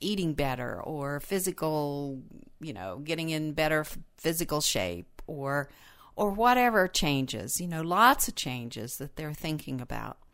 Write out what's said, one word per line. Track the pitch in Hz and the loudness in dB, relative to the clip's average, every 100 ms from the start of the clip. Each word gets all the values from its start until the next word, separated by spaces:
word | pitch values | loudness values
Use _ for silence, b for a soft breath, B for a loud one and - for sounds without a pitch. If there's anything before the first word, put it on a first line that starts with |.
eating | 190 202 165 | -2 0 0
better | 143 139 123 120 - | 0 0 -2 -4 -6
or | - 151 139 143 | -6 -6 -4 -6
physical, | - 196 180 - 156 151 147 143 143 131 110 - - - | -2 -2 -2 -2 0 0 0 -2 -4 -8 -12 -18 -20 -12
you | 160 | -10
know, | 101 95 90 | -8 -8 -6
getting | 151 160 160 | -4 -2 0
in | 156 156 | -2 -2
better | 151 156 156 | 0 2 2
f-, | 151 - - _ | 0 -8 -12 _
physical | 156 165 - 151 | 0 0 0 0
shape | - 113 90 87 - - - | 2 2 0 -4 -10 -14 -12
or, | 151 139 143 139 B B B B - | -6 -2 -2 -4 B B B B 0
or | 208 | 0
whatever | 202 240 247 247 214 185 | 4 6 6 6 6 4
changes, | - 156 139 131 107 110 - | 4 4 2 0 -4 -4 -4
you | 180 | -4
know, | 160 | -4
lots | 165 185 240 285 - | 0 6 8 8 2
of | - | -2
changes | 143 123 117 113 117 - | -4 -6 -6 -8 -8 -8
that | 143 - | -10 -8
they're | 151 | -8
thinking | 151 160 151 - 131 | -6 -4 -4 -4 -8
about. | 120 113 110 - - | -6 -8 -8 -12 -20